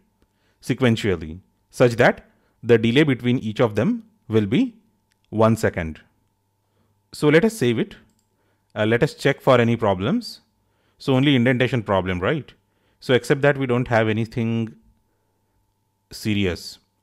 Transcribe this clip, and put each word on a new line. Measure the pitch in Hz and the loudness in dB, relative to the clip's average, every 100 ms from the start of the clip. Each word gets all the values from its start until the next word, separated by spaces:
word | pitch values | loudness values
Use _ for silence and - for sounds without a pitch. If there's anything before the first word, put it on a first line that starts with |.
| _ _ _ _ _ _ | _ _ _ _ _ _
sequentially, | - 123 123 110 104 85 78 90 _ _ _ | -6 0 0 0 -2 -4 -6 -16 _ _ _
such | - 127 113 | 0 2 4
that | 143 - _ _ _ _ | 2 0 _ _ _ _
the | 113 117 | 2 2
delay | 113 127 | 4 2
between | 156 120 123 127 | 2 0 -2 -2
each | 110 104 | -4 -2
of | 113 | 0
them | 104 160 240 - _ - | 0 -2 -2 -8 _ -4
will | 110 98 | -2 0
be | 151 254 - _ _ _ _ - | -2 -2 -6 _ _ _ _ -8
one | 110 120 113 | 0 2 2
second. | 101 95 80 76 _ _ _ _ _ _ _ _ _ _ _ | -2 -4 -8 -10 _ _ _ _ _ _ _ _ _ _ _
So | - 151 | -2 2
let | 156 | 4
us | 220 - | 2 0
save | 123 117 | -2 -2
it. | - - _ _ _ _ _ _ _ 110 | -4 -10 _ _ _ _ _ _ _ -4
Uh, | 107 | 0
let | 120 | 0
us | 151 | -2
check | - 139 - | -2 -2 0
for | 143 123 | 2 2
any | 117 113 | 2 0
problems. | 104 92 107 240 - - _ _ _ _ _ _ | 0 0 -2 -4 -6 -18 _ _ _ _ _ _
So | - | -2
only | 127 143 | 2 2
indentation | 131 120 123 123 127 | 2 2 0 0 -2
problem, | 104 95 92 90 | -2 -2 -2 -4
right? | 98 156 - _ _ _ _ _ | -4 -4 -8 _ _ _ _ _
So | - | 0
except | 123 - 143 | 0 2 0
that | 139 135 | 2 0
we | 131 | -2
don't | 120 120 | -2 0
have | 113 110 | 0 0
anything | 110 113 123 113 113 110 - _ _ _ _ _ _ _ _ _ _ _ _ - | -2 -4 -4 -4 -4 -6 -10 _ _ _ _ _ _ _ _ _ _ _ _ -20
serious. | - 107 101 95 82 - - _ _ | -8 -4 -2 -2 -4 -12 -20 _ _